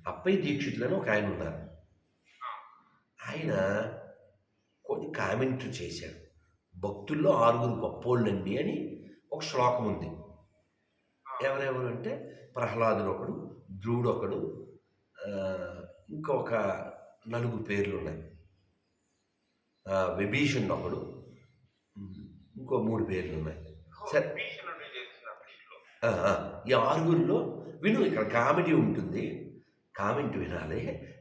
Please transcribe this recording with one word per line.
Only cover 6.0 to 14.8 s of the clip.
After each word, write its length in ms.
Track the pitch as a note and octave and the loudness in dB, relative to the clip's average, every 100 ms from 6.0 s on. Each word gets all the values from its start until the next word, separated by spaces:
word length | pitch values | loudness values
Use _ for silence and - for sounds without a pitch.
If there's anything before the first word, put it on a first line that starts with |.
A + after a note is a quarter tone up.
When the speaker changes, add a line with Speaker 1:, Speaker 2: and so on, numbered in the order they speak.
| - - - _ _ _ _ F#2 G2 | -12 -14 -20 _ _ _ _ -6 -6
Speaker 1:
"భక్తుల్లో 460 | G2+ - D3+ D3+ | -4 -4 2 6
ఆరుగురు 480 | A#2 A#2 A#2+ A#2+ A2 | 8 8 6 4 0
గొప్పోళ్ళండి" 800 | - - A#2+ B2 G#2+ F#2+ F2+ A#2 | -2 -2 2 4 4 2 0 0
అని 480 | F3+ - - - - - - | 0 -2 -4 -8 -16 -20 -10
ఒక 100 | - | -8
శ్లోకం 440 | - C3 B2 B2 A2 | -4 2 4 4 0
ఉంది. 220 | F2 D#2 - - - _ _ _ _ _ _ _ _ - C3 C3+ | -2 -4 -8 -14 -20 _ _ _ _ _ _ _ _ -12 -2 0
ఎవరెవరు 400 | C3+ C3+ C3 B2 | 0 0 0 -2
అంటే 460 | A2+ G#3+ C4+ - - - - | -4 -4 -6 -10 -16 -10 -4
ప్రహ్లాదుడు 540 | A#2 A2+ A2+ G#2 G2 | -2 2 4 4 2
ఒకడు, 520 | F2+ F#2 - - - - | -2 -4 -6 -8 -14 -14
ధ్రువుడు 380 | F#2+ G#2+ A#2+ A#2 | -6 0 2 2
ఒకడు, 540 | - G2 - - - - - | 2 0 -2 -4 -8 -14 -20